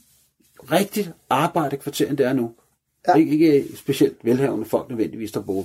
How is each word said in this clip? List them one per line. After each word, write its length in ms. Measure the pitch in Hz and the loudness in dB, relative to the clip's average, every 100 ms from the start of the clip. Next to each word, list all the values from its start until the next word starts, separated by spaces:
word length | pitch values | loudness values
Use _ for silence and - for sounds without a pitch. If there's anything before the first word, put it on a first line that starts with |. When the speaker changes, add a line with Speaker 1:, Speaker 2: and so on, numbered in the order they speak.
| _ _ _ _ _ _ - | _ _ _ _ _ _ -2
Speaker 1:
rigtigt 400 | 165 196 214 180 - - | -2 0 -4 -6 -8 -4
arbejderkvarter, 760 | 127 170 170 147 139 - - - | -2 0 -2 -4 -6 -8 -4 -2
end 80 | 139 | 0
det 80 | 127 | 0
er 60 | |
nu. 200 | 135 117 - _ _ _ _ - | 0 -4 -8 _ _ _ _ 0
Speaker 2:
Ja. 60 | |
Speaker 1:
Ikke, 180 | 180 135 151 165 143 | 2 4 4 4 4
ikke 200 | - - | 2 -6
specielt 480 | - 135 135 - | -4 2 0 0
velhavende 400 | 113 127 135 107 | 0 2 0 -2
folk 240 | 110 117 - | -2 -4 -4
nødvendigvis, 440 | 117 92 - 107 | -4 -4 -6 -8
der 80 | - | -8
bo-, 200 | 101 95 | -6 -6